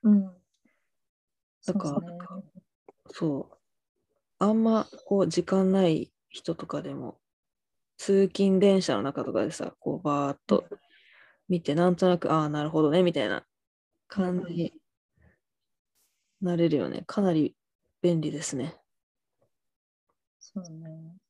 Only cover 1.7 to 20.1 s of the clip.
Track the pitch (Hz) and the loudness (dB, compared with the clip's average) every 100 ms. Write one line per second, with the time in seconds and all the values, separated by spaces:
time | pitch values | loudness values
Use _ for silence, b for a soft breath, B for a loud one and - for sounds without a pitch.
1.7 | 196 156 139 170 175 180 185 - - _ | -4 -2 -4 -6 -14 -14 -16 -16 -20 _
2.7 | _ _ _ _ - 165 139 - _ _ | _ _ _ _ -6 -4 -4 -8 _ _
3.7 | _ _ _ _ _ _ _ 196 220 226 | _ _ _ _ _ _ _ 2 4 4
4.7 | 220 - - - 202 180 165 170 190 190 | 2 0 -10 -2 0 2 0 0 2 4
5.7 | 190 185 160 - _ _ - - 165 - | 4 4 2 -4 _ _ -16 -10 -10 -8
6.7 | 147 165 139 127 - _ _ _ _ _ | -10 -8 -10 -12 -14 _ _ _ _ _
7.7 | _ _ _ - 196 196 - 196 190 196 | _ _ _ 0 2 2 2 2 6 6
8.7 | 190 180 117 120 - - - 120 160 - | 4 2 -2 -2 -6 -4 -2 -2 -4 -12
9.7 | - - 147 156 143 143 139 _ - - | -8 -8 -6 -2 -2 -2 -6 _ -2 -2
10.7 | - b b b b b b _ 180 - | -18 b b b b b b _ -4 -2
11.7 | 147 175 175 185 175 - 160 151 151 151 | 2 2 4 2 2 2 0 0 -2 -2
12.7 | 160 156 160 175 165 104 92 - _ _ | 2 2 4 2 0 -4 -4 -8 _ _
13.7 | _ _ _ _ - 180 180 175 170 165 | _ _ _ _ -4 -2 -2 -4 -6 -6
14.7 | - _ _ _ _ _ _ _ _ _ | -8 _ _ _ _ _ _ _ _ _
15.7 | _ _ _ _ _ _ _ 185 170 170 | _ _ _ _ _ _ _ -4 2 2
16.7 | 151 80 - - - 196 165 147 _ _ | 2 -2 -6 -8 -2 0 2 0 _ _
17.7 | _ _ _ 175 165 151 147 160 139 135 | _ _ _ 0 0 -2 -6 -8 -6 -8
18.7 | - _ _ _ _ _ _ _ _ _ | -10 _ _ _ _ _ _ _ _ _
19.7 | _ _ _ _ | _ _ _ _